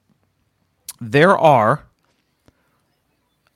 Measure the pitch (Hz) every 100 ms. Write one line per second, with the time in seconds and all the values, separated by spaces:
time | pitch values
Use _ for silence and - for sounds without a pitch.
0 | _ _ _ _ _ _ _ _ - -
1 | 117 131 175 196 160 131 107 143 - _
2 | _ _ _ _ _ _ _ _ _ _
3 | _ _ _ _ _